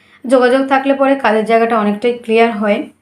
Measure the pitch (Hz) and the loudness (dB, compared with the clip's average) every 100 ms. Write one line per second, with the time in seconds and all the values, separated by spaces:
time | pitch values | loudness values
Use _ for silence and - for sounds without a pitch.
0 | _ _ 240 254 247 269 269 269 277 269 | _ _ 0 2 4 2 0 0 0 0
1 | 269 277 220 214 214 226 226 226 208 208 | 0 0 0 0 0 0 2 0 -2 -2
2 | 240 240 220 226 226 208 214 220 294 - | -4 -4 -2 0 0 0 -2 -2 -6 -16